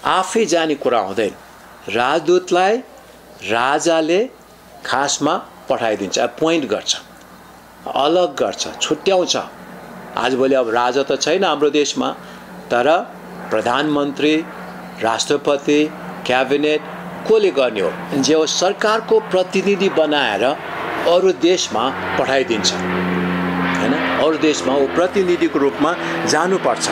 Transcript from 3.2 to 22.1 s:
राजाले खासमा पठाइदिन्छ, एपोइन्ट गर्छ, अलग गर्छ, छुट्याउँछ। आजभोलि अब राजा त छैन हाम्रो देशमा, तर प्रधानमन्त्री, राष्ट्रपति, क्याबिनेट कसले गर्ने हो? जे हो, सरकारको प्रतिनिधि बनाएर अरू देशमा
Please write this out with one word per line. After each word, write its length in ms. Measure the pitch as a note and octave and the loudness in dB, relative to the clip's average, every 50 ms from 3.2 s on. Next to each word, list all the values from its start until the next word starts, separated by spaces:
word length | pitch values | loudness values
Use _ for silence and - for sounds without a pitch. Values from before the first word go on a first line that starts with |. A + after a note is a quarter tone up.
| - - - - - - | -20 -20 -20 -14 -6 -2
राजाले 800 | G#2+ A#2 A#2+ C3 C#3+ D#3 D3 E3+ E3 D#3+ D#3+ D#3 E3+ F#3+ A#3+ C4 - - - - - - - - - - - | 0 0 2 2 2 2 2 2 2 2 2 2 2 0 0 -2 -6 -16 -20 -20 -20 -20 -20 -20 -20 -16 -6
खासमा 520 | - - B2+ C#3 C#3 - - C#3+ D3 E3+ G#3+ - - - - - - | -4 -2 0 0 0 -2 0 0 0 0 -2 -4 -10 -20 -20 -4 -2
पठाइदिन्छ, 480 | C3+ B2 B2 A2+ G#2+ G2 G2+ F#2 - - | -2 0 0 0 0 0 -2 -4 -2 -2
एपोइन्ट 480 | A#2+ - - - D3+ D#3+ E3 E3 C#3+ | -2 -2 -2 -2 0 0 2 0 0
गर्छ, 320 | A2 G2+ F#2+ - - - - - - - - - - - - - - - - - - - - - - - | -2 -4 -4 -2 -6 -6 -6 -8 -18 -20 -20 -20 -20 -20 -20 -20 -20 -20 -20 -20 -20 -20 -16 -12 -6 -2
अलग 400 | - C3+ D3+ E3 F3+ F3+ E3+ - | 0 2 2 4 2 2 0 0
गर्छ, 320 | - B2+ G2+ F#2+ - - E2 - - | -2 -2 -2 -2 -6 -8 -10 -6 -6
छुट्याउँछ। 560 | - - D#3+ D3+ - F#3+ F#3+ F#3 F3 - - B2+ E2+ - - - - - - - - - - - - - - - | -2 -2 -2 -2 0 2 2 2 2 0 -2 -4 -4 -8 -14 -18 -18 -18 -18 -18 -18 -18 -18 -16 -16 -8 -6 -2
आजभोलि 380 | A2+ B2 C3 B2 C3 C3+ C3+ | -2 0 2 2 2 2 4
अब 140 | C3 B2+ A2+ | 2 2 2
राजा 340 | A2 A#2+ A#2+ B2 B2 C#3 C3+ | 0 0 0 2 2 0 0
त 180 | - C#3+ C3 | 0 -2 -2
छैन 220 | - D3+ D#3+ G3 G3 | 0 0 0 2 2
हाम्रो 260 | F3 D3+ C#3+ D3 D3 | 0 2 2 2 2
देशमा, 400 | C#3 D3+ C#3+ C#3+ - C3+ B2+ C3+ D3+ - - - - - - - - - - - | 2 2 0 0 0 -4 -4 -4 -4 -8 -14 -18 -18 -18 -18 -18 -18 -18 -6 -2
तर 180 | B2 A#2+ B2 C#3+ D#3+ F#3 B3 - - - - - - - - - | 0 2 4 4 4 2 2 -4 -12 -18 -16 -16 -14 -14 -8 -4
प्रधानमन्त्री, 960 | - A2 G#2 A#2 A#2+ C3+ D3 D#3 D3 D3 C#3+ D3 C3+ - C3+ D3+ D#3 D#3 E3+ - - - - - - - - - - - | -2 -2 0 0 0 0 0 0 0 0 0 -2 -2 0 2 2 2 2 -2 -6 -12 -16 -16 -16 -16 -16 -16 -16 -10 -4
राष्ट्रपति, 880 | G#2+ A2 A2+ G#2+ - - D3 C#3+ C#3+ D3+ C#3+ C#3 - - D3 D3 D3+ D3+ - - - - - - - | -2 -2 0 0 0 0 0 0 2 0 0 0 2 2 2 4 2 0 -2 -10 -12 -12 -12 -10 -2
क्याबिनेट 560 | - B2 B2+ C3 B2 C#3 C#3+ D3 D3+ D3+ D3+ - - - - - - - - - - | 0 2 2 2 2 2 2 2 2 0 0 -2 -6 -14 -12 -12 -12 -12 -10 2 4
कसले 200 | G#3+ A3 G#3 F#3 | 4 6 6 4
गर्ने 300 | - C#3 C3 B2 A2+ G#2 | 4 4 2 2 2 0
हो? 400 | F#2 E2 - - - - - C#3+ | -2 -2 -2 -4 -8 -4 -2 0
जे 120 | C3+ C3 D3+ | 2 4 4
हो, 120 | D#3 D#3 | 4 2
सरकारको 760 | D3 - - F3+ F#3 G3+ - - G#3+ G#3+ A3+ A3 - A3 A3 | 2 0 0 0 0 0 2 0 0 0 0 2 2 2 2
प्रतिनिधि 680 | A3 - - F#3 F#3 F3+ - F#3+ F#3 G3 G3+ F#3 G3 F#3+ | 2 2 0 0 0 2 0 0 2 2 2 2 2 0
बनाएर 540 | - D#3+ D#3 D3+ D3+ D3 C3+ A#2 G#2 G2 A2 C3 D3+ - - - - - - - - - - E3+ | 2 2 2 2 2 2 2 2 2 2 2 0 0 -2 -6 -10 -8 -8 -6 -6 -6 -2 2 4
अरू 240 | E3+ F3+ F#3 F#3+ | 4 4 4 4
देशमा 840 | F3+ C3+ D3+ E3+ F#3 F3+ - - - G#2+ A#2 C3+ C3+ - - - | 2 4 4 2 4 2 0 -2 -2 -2 -2 -2 -2 -4 -6 -4